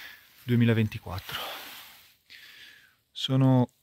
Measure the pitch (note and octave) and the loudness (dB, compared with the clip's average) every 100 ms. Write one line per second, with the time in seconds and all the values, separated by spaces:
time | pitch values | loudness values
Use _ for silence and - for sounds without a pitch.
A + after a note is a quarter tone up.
0 | - - _ _ - A#2+ A#2 A2+ A2 - | -18 -20 _ _ 0 2 4 2 0 -4
1 | - F2+ - - - - - - - - | -12 -12 -10 -10 -10 -14 -16 -20 -20 -20
2 | _ _ _ - - - - - _ _ | _ _ _ -20 -20 -20 -20 -20 _ _
3 | _ - - C3 C3 B2+ B2 _ | _ -10 -2 2 4 4 2 _